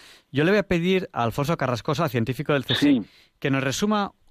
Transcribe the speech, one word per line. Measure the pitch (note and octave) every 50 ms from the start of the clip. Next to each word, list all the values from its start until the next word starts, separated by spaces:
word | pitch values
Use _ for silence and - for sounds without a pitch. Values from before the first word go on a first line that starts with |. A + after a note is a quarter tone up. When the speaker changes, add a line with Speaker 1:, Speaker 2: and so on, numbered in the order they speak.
| - - - - _ _
Speaker 1:
Yo | - C3+ D3+
le | F3+
voy | G#3 G#3
a | F#3
pedir | - F#3 E3+ E3+ F#3 F#3+ F#3 - -
a | - A#2+
Alfonso | A#2 A2+ - C#3+ C#3 D3 E3
Carrascosa, | - C3 B2 B2 A2 - - C#3+ A#2+ E3+ C#3
científico | - B2 A2+ B2 B2 - C#3+ -
del | D3+ C3+ A#2+
C | -
S | B2+ - C#3+ C#3+
I, | C#3 A#2
Speaker 2:
Sí. | F#2 - _ - _ _ _ _
Speaker 1:
que | - C#3
nos | C3+ C3+
resuma | C3 C3+ B2 - G#3 G#3 G#3+ G#3 G3 - - _ _ -